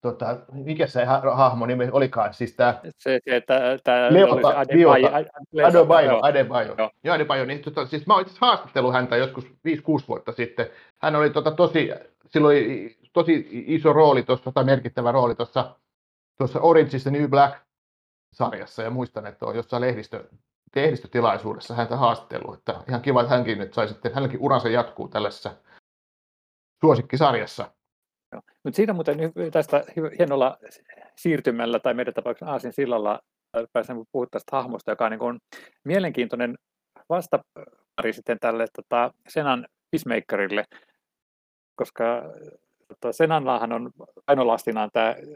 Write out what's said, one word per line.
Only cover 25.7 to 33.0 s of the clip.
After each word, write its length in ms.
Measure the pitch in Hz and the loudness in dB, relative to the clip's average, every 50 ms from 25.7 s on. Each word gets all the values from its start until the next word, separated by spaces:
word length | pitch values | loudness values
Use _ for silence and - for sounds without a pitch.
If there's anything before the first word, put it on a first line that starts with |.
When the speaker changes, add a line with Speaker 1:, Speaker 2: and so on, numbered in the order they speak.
| _ _ _ _ _ _ _ _ _ _ _ _ _ _ _ _ _ _ _ _ _ _ | _ _ _ _ _ _ _ _ _ _ _ _ _ _ _ _ _ _ _ _ _ _
Speaker 1:
suosikkisarjassa. 920 | - 160 147 117 131 - - 131 160 143 127 113 104 - - - 101 - _ _ _ _ _ _ _ _ _ _ _ _ | 4 4 4 4 2 -4 -2 0 2 2 2 0 -4 -8 -10 -14 -14 -14 _ _ _ _ _ _ _ _ _ _ _ _
Speaker 2:
Joo. 100 | - - - _ _ _ _ | -20 -20 -20 _ _ _ _
Mut 120 | 143 - | -10 0
siitä 180 | - 208 214 208 | 0 0 0 0
muuten 260 | 175 160 156 147 151 | -4 -2 -4 -2 -2
hy-, 320 | 160 165 160 175 175 160 | -4 -6 -6 -6 -8 -2
tästä 320 | 151 160 151 - - 143 143 - | -2 -2 -2 2 0 -2 -2 -2
hy-, 260 | - - 160 156 - - | -8 -8 -8 -8 -2 -2
hienolla 380 | 175 151 139 135 131 131 - - _ - - _ _ _ - - - _ _ | 0 0 2 0 0 0 -2 -6 _ -20 -20 _ _ _ -20 -20 -20 _ _
siirtymällä 640 | _ - 175 160 139 - - 120 117 117 117 117 110 | _ -4 -2 -2 0 -2 -2 -4 -2 -4 -2 -2 -2
tai 140 | - 135 120 | -2 -2 -2
meidän 200 | 120 123 - 113 | -2 -4 -6 -6
tapauksessa 380 | - - 123 117 _ - 165 | -8 -6 -6 -8 _ -8 -8
aasinsillalla, 680 | 143 127 - 123 117 - 139 120 123 113 | -8 -8 -8 -10 -6 -6 -4 -2 -2 -2